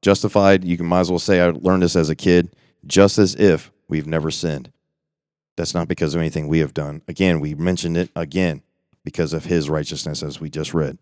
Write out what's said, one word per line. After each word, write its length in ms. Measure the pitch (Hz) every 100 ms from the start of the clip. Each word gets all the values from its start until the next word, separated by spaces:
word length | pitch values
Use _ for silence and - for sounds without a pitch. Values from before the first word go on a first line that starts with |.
Justified, 600 | 98 - 104 104 98 95
you 120 | 90 87
can, 100 | 85
might 140 | 90
as 100 | 90
well 80 | 90
say, 220 | - 92
I 100 | 87
learned 320 | 80 90 92
this 140 | 87 90
as 140 | 78
a 40 |
kid, 400 | 76 95 87 87 _ _ _ -
just 320 | 95 101 -
as 160 | 95
if 380 | - 104 78 - _ _
we've 180 | 78 73
never 240 | 80 78
sinned. 420 | - 85 73 62 _ _ _ _ _ _ _ _ -
That's 180 | 82
not 140 | 87 82
because 260 | 85 80
of 60 | 80
anything 260 | 80 80 76
we 140 | 80
have 140 | 73
done. 280 | - 73 73 -
Again, 320 | 82 95 82
we 160 | 76 73
mentioned 400 | 85 90 85 85
it 140 | 90
again 480 | - 80 87 90 71 _ _ _ _
because 280 | - - 80
of 140 | 80 76
his 220 | 87 73
righteousness, 540 | 78 76 76 82 73
as 180 | 76 71
we 80 | 80
just 240 | 78 78
read. 260 | 85 71 67